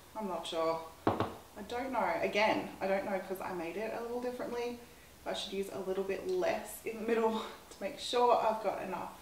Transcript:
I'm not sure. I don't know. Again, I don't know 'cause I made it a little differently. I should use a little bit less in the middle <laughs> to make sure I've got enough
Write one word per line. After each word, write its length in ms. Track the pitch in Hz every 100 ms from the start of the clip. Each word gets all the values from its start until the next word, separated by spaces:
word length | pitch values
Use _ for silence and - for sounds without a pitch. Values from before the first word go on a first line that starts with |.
| - 220
I'm 120 | 208
not 180 | 170 -
sure. 320 | 170 160 165 - -
I 580 | - - - - - 208 208
don't 240 | 240 262
know. 220 | 247 202 -
Again, 460 | 196 202 214 - - -
I 60 | 190
don't 180 | 196
know 140 | 196 190
'cause 220 | 185 185
I 120 | -
made 240 | 185 165 180
it 160 | 220
a 80 | -
little 180 | 233 247
differently. 580 | 247 247 - 240 240 240 - - - - -
I 60 |
should 200 | 185 -
use 160 | 196 196
a 80 | 196
little 240 | 190 190
bit 240 | 190 190 -
less 500 | 185 - 214 - -
in 140 | - 220
the 40 |
middle 420 | 220 226 226 214 - -
<laughs> 140 | -
to 60 | -
make 180 | 196 -
sure 380 | - 247 240 226
I've 260 | 226 214
got 200 | 202 180
enough 380 | 196 180 - -